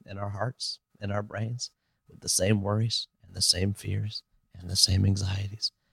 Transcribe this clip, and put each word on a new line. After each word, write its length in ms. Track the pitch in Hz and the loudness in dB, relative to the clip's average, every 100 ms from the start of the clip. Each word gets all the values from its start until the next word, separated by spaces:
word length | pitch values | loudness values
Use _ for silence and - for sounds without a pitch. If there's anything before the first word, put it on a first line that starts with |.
in 140 | - 98 | -14 -8
our 120 | 101 | -6
hearts, 500 | 101 113 - - - _ - | -4 -4 -4 -8 -10 _ -8
in 120 | 101 | -4
our 100 | 101 | -2
brains, 480 | 104 101 110 120 - _ _ _ _ | -2 -4 -6 -6 -10 _ _ _ _
with 120 | - | -10
the 80 | - | -2
same 320 | - 92 104 | 2 4 4
worries 460 | 98 104 117 - - _ | 2 0 0 -2 -6 _
and 100 | - | -14
the 80 | 95 | -2
same 300 | - 90 98 | 2 4 2
fears 500 | 101 98 98 104 - - _ _ - | 0 -4 -4 -4 -6 -14 _ _ -14
and 120 | 90 | -4
the 60 | 92 | 2
same 280 | - 92 | 4 6
anxieties 680 | 98 98 95 98 101 107 - - _ | 6 4 0 -4 -6 -6 -8 -8 _